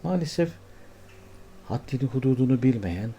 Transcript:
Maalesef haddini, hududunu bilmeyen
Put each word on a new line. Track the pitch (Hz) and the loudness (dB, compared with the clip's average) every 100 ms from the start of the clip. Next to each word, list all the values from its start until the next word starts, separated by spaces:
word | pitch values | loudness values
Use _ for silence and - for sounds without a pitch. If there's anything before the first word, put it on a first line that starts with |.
Maalesef | 165 180 156 - 170 - - - - - - - - - - - - | 0 -2 -2 0 -2 -2 -20 -20 -20 -20 -20 -20 -20 -20 -20 -20 -6
haddini, | 120 - 127 131 | -6 -4 -4 -2
hududunu | 135 131 127 127 127 | 0 2 2 2 4
bilmeyen | 127 117 98 87 110 | 4 2 -2 -4 -6